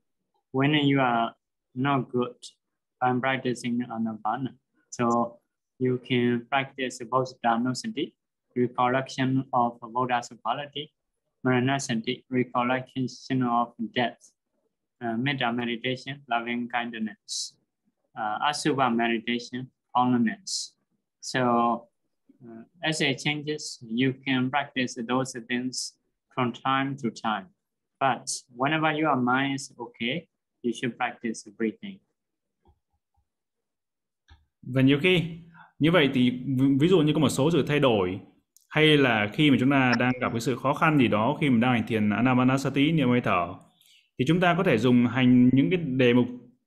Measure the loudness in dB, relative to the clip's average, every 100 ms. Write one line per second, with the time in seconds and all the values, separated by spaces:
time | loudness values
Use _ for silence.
0 | _ _ _ _ _ -2 0 2 2 2
1 | 2 2 -2 -6 _ _ _ -4 0 0
2 | -2 -4 -4 -8 -20 _ _ _ _ -4
3 | -2 0 -2 -2 -4 -6 -4 -4 -4 -6
4 | -6 -6 -6 -6 -8 -10 _ _ _ -4
5 | 0 0 -2 -6 _ _ _ -4 -2 -2
6 | -2 0 2 0 -2 -4 -4 -6 -8 -8
7 | -4 -2 -2 -2 0 0 -2 -4 -6 -6
8 | -8 _ _ _ _ -2 -2 0 0 0
9 | -4 -4 -2 -2 -2 0 -2 -4 -10 -6
10 | -2 -4 -6 -10 -6 -6 -6 -12 -14 _
11 | _ _ _ _ 0 2 0 -2 -4 -6
12 | -4 -8 -4 -4 -2 -2 -2 -2 -6 -6
13 | -6 -8 -6 -2 0 0 -2 -6 -6 -2
14 | -4 -4 -20 _ _ _ _ _ _ -10
15 | -6 -4 -2 -2 -2 -2 -4 -4 -6 -8
16 | -10 -14 -6 -4 -4 -6 -4 -6 -6 -8
17 | -8 -10 -12 -10 -10 _ _ _ _ _
18 | _ -10 -8 -4 -4 -2 -2 0 0 2
19 | 0 -2 -2 -6 -6 -12 -12 _ _ 0
20 | 2 2 0 -2 -10 -10 -10 _ _ _
21 | _ _ -6 -2 2 2 2 -2 -8 _
22 | _ _ _ _ -20 -20 -20 -8 -6 -2
23 | -2 -2 -4 -6 -6 -8 -10 -14 -8 0
24 | 0 -2 -2 -2 0 -2 -2 -4 -4 -6
25 | -4 -2 -2 -8 -6 -6 -6 -8 -12 _
26 | _ _ _ -4 -4 -2 -2 -2 -2 -4
27 | -8 -6 -4 -4 -8 _ _ _ _ -4
28 | -2 -2 -6 -12 -12 -4 -2 0 0 0
29 | 0 0 0 0 -2 -4 -10 -14 -16 -8
30 | -6 -6 -10 _ _ _ -6 -4 -6 -4
31 | -8 -6 -8 -8 -12 -6 -6 -6 -14 -16
32 | _ _ _ _ _ _ _ _ _ _
33 | _ _ _ _ _ _ _ _ _ _
34 | _ _ _ -20 _ _ -4 2 4 4
35 | 4 2 0 -8 -18 -20 -16 0 4 4
36 | 4 4 2 0 -2 2 4 4 4 4
37 | 4 2 2 2 2 2 2 2 2 2
38 | 0 -4 -12 _ _ _ -4 2 6 6
39 | 4 2 0 2 4 4 4 4 4 2
40 | 0 0 -2 -2 -4 -2 -2 0 2 4
41 | 4 2 0 0 2 2 4 2 0 0
42 | 0 2 2 4 2 2 0 0 2 2
43 | 2 2 2 0 -2 -8 -20 _ _ _
44 | _ -4 0 2 2 2 2 2 4 4
45 | 4 2 4 6 6 4 2 0 -2 2
46 | 4 4 2 -4 -18 _